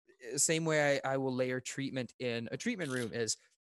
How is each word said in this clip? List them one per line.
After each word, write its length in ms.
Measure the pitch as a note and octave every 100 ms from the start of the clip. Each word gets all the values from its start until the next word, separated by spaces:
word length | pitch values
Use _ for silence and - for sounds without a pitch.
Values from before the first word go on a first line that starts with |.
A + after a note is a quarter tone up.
| _ _
eh, 160 | A#2+ C#3+
same 280 | - D#3+ D#3+
way 340 | D3+ C#3+ C#3
I, 100 | C3
I 40 | C3+
will 160 | C3+
layer 260 | B2+ B2+ B2+
treatment 540 | - - C3+ C3 A#2+ -
in 280 | B2 A#2 A#2
a 60 | C#3
treatment 340 | A#3 A3+ D#3
room 200 | B2+ A2+
is 240 | A#2 A2 - _ _